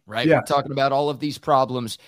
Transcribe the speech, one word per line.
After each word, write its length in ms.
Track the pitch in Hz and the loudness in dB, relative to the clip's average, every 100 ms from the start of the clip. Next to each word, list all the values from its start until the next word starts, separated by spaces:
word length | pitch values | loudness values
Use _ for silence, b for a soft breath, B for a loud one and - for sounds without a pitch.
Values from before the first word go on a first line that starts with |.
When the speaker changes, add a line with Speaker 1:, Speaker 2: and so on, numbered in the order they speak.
Speaker 1:
right? 200 | - 110 | -8 -2
Speaker 2:
Yeah. 100 | 156 | 2
Speaker 1:
We're 80 | 139 | 2
talking 280 | - 143 135 | 2 -2 -2
about 220 | 139 135 | -2 0
all 160 | 135 147 | 2 0
of 100 | 131 | -2
these 200 | 151 123 | -6 -4
problems 580 | 160 135 127 127 113 - | 2 2 2 -2 -6 -10